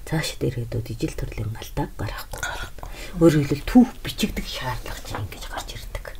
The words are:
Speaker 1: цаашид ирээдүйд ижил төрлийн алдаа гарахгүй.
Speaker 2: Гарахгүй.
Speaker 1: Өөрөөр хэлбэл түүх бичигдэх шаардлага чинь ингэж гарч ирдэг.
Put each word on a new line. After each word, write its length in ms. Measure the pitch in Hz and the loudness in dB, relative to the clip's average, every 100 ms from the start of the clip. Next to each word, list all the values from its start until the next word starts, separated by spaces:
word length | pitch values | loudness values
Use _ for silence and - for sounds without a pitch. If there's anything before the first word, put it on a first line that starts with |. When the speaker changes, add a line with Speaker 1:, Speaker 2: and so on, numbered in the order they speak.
| - | -2
Speaker 1:
цаашид 320 | 160 - - | -2 0 -2
ирээдүйд 480 | 135 131 113 110 113 | -2 -2 -2 -4 -4
ижил 240 | 110 156 | -4 -4
төрлийн 400 | - 127 - 107 | -2 -4 -2 -4
алдаа 360 | 110 - - 165 | -4 -6 -4 -2
гарахгүй. 460 | - - - - - | -2 -4 -4 -8 -6
Speaker 2:
Гарахгүй. 480 | - - - - - - - 170 | -4 -4 -6 -8 -10 -10 -6 6
Speaker 1:
Өөрөөр 240 | 165 151 139 | 8 8 4
хэлбэл 240 | 143 - | 0 6
түүх 200 | 247 247 - | 8 8 4
бичигдэх 460 | - - 208 - - | -8 -2 -2 -2 -4
шаардлага 540 | - 127 - - - - | -4 -4 -4 -6 -8 -6
чинь 160 | - | -6
ингэж 240 | 104 - - | -6 -8 -8
гарч 160 | - - - | -8 -8 -8
ирдэг. 280 | - - - - | -8 -8 -8 -10